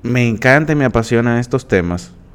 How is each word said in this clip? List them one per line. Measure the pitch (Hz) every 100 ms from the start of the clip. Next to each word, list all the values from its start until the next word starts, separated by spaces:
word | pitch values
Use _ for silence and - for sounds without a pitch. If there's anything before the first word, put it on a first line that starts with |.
me | 120 123 120
encanta | 107 131 139 156
y | 151
me | 131
apasionan | 117 113 117 120 117
estos | 120 135 -
temas | 98 87 87 - - -